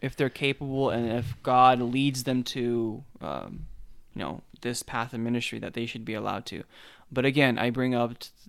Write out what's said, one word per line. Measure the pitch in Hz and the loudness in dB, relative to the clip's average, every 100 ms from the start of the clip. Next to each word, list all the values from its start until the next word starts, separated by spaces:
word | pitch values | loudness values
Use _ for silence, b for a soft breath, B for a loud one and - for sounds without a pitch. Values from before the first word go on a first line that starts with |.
if | 135 - | -6 0
they're | 139 | -2
capable | - 143 135 139 135 135 | 0 -2 -2 -4 0 0
and | 110 117 | 2 0
if | 120 113 - | -2 -4 -6
God | - 127 127 127 | 2 8 8 8
leads | 120 131 139 131 | 2 2 0 0
them | 123 127 | 0 -2
to, | 123 135 120 120 113 110 143 - | -2 -2 0 0 -2 -4 -12 -12
um, | - 69 50 52 - - - - - | -8 -8 -8 -10 -12 -12 -14 -16 -14
you | - | -8
know, | 71 - - - | -8 -8 -12 -10
this | 120 120 | -6 -6
path | - 120 117 | -4 -4 -4
of | 120 | -4
ministry, | 117 120 117 113 | -2 -2 -2 -6
that | 104 | -8
they | 117 117 | -6 -6
should | - | -6
be | 110 | -6
allowed | 107 104 98 - | -6 -4 -6 -8
to. | 92 - B B B B | -12 -12 B B B B
But | 127 | 0
again, | 131 139 135 113 | 2 6 4 4
I | 120 | 0
bring | 120 127 | 2 2
up | 123 120 120 | 2 0 -4
t-, | - _ | -16 _